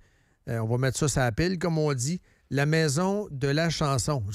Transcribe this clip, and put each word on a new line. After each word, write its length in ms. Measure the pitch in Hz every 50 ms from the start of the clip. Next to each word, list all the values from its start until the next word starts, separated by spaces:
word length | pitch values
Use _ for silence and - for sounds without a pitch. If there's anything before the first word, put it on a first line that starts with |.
| - _ _ _ _ _ _ _ _ -
Euh, 100 | 120 113
on 80 | 113
va 100 | 113 120 123
mettre 200 | 131 135 120 -
ça 100 | 160 143
sur 120 | - 147
la 120 | 131 123 107
pile, 260 | - 160 180 190 170
comme 200 | 170 175 165 156
on 140 | 151 151 143
dit. 260 | 127 120 143 175 180 - _ _ _ _ -
La 160 | 131 135 143
maison 600 | 147 156 160 160 156 131 156 185 190 196 208 214 -
de 180 | 143 131 127 139
la 220 | 139 151 165 170
chanson. 520 | 151 - 165 143 139 131 - - 151 135 104 101 104